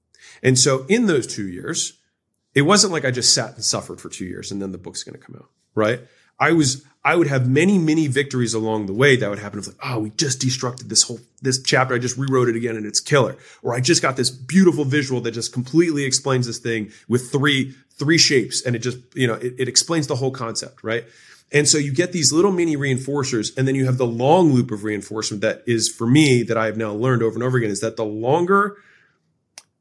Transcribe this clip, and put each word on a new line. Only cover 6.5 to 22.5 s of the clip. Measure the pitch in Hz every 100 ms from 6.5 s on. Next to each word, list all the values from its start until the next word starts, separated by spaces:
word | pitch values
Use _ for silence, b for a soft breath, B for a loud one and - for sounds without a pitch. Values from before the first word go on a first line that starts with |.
was, | 165 135 - b b
I | 143 170
would | 147
have | 135 127
many, | 139 185 196
many | 156 160 147
victories | 131 135 127 113
along | 110 110 107 98
the |
way | 104 143 123
that | 104
would | 101
happen. | 104 101
It's | 98
like, | -
"Oh, | 135 117
we | 107
just | - 131 -
destructed | 127 - 123 120 110
this | 107
whole, | - 117 - _
this | 131 131
chapter. | - 131 131 127
I |
just | 127 131
rewrote | 135 131 120
it | 117
again | 117 110
and | 104
it's | -
killer." | - 143 110 - B B
Or, | 123
"I | 117
just | 135 165
got | 156 135
this | 120
beautiful | - 131 180 180 147 139
visual | 147 135 123
that | 113
just | 113 -
completely | 123 127 160 175 143
explains | 135 127 139 127 120
this | 113
thing | 120 113 101 B -
with | 123 127
three, | 139 147 135 131 B B -
three | 143 165
shapes." | - 135 98 -
And | 127 117
it |
just, | 120 120 - -
you | 123
know, |
it, | 110 123 127
it | 127
explains | - - 165 139
the | 131
whole | 131
concept, | 120 113 107 - -
right? | 110 117 - b b b _
And | 143 135
so | 156
you | 143
get | 139 175
these | 180 135
little | 156 202